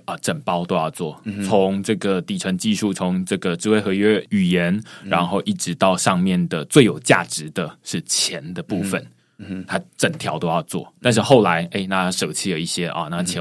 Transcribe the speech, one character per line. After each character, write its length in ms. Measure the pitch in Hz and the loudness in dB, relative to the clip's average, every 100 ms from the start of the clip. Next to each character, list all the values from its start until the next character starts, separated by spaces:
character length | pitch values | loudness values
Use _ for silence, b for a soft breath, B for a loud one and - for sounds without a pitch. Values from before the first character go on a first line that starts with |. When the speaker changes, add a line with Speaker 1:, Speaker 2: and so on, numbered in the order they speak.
| - | -10
Speaker 1:
啊， 120 | 85 | -6
整 240 | - 80 | -4 -4
包 240 | - 87 87 | -2 -2 0
都 100 | 92 | 0
要 140 | 80 | -2
做， 320 | - 82 73 - | -4 -8 -8 -10
Speaker 2:
嗯 100 | 101 | -6
哼。 80 | |
Speaker 1:
从 400 | 98 104 95 98 | 0 2 4 0
这 120 | 98 104 | -2 -2
个 220 | 101 95 | 0 -2
底 180 | 85 98 | -2 -4
层 180 | 98 92 | -2 -2
技 160 | 110 | 0
术， 180 | 101 107 | 0 0
从 320 | 92 92 92 | 0 -2 -2
这 140 | 90 98 | -2 -2
个 180 | 95 85 | -2 -2
智 140 | 107 | 2
慧 100 | 107 | 2
合 140 | 101 | 2
约 320 | 95 104 104 - | 2 2 2 0
语 140 | 101 90 | 2 4
言， 280 | 90 87 101 107 B | 4 2 -2 -4 B
Speaker 2:
嗯。 60 | 98 | -2
Speaker 1:
然 140 | 87 87 | 0 0
后 140 | 98 | 0
一 100 | - | -2
直 220 | 95 - 85 | -4 -4 0
到 200 | 95 90 | 2 2
上 240 | - 92 | 2 2
面 280 | 95 90 85 | 2 2 0
的 180 | 87 71 | -2 4
最 180 | 156 | 6
有 160 | 113 78 | 6 4
价 240 | 76 104 | 2 2
值 240 | 87 - 78 | 2 -6 -8
的 260 | 78 78 - | -6 -8 -10
是 180 | - 95 | -8 -8
钱 500 | - - - 90 76 87 | -4 -4 -2 -6 -10 -10
的 80 | |
部 180 | 82 98 | -6 -4
分。 180 | 98 95 | -2 -4
Speaker 2:
嗯 40 | - | -6
哼。 40 | _ _ - | _ _ -20
嗯 100 | 101 | -12
哼。 160 | 95 90 | -10 -6
Speaker 1:
他 120 | 92 - - | -6 -6 -2
整 160 | 107 | -2
条 260 | 80 - 78 | 0 -6 -4
都 80 | 85 | -2
要 160 | 82 | -2
做， 280 | 78 87 - _ | -2 -6 -8 _
但 100 | 123 | 2
是 80 | 110 | 2
后 220 | 101 135 | 6 8
来， 240 | 101 82 87 | 8 2 0
诶， 140 | 101 95 | -6 -2
那 240 | 95 92 | 0 0
舍 240 | 90 80 | -2 -4
弃 180 | 78 101 | -4 -4
了 80 | 82 | -4
一 60 | 85 | -4
些， 220 | - 87 | -4 -4
啊， 200 | - 78 | -6 -6
那 100 | 85 | -4
钱 180 | 90 85 | -4 -4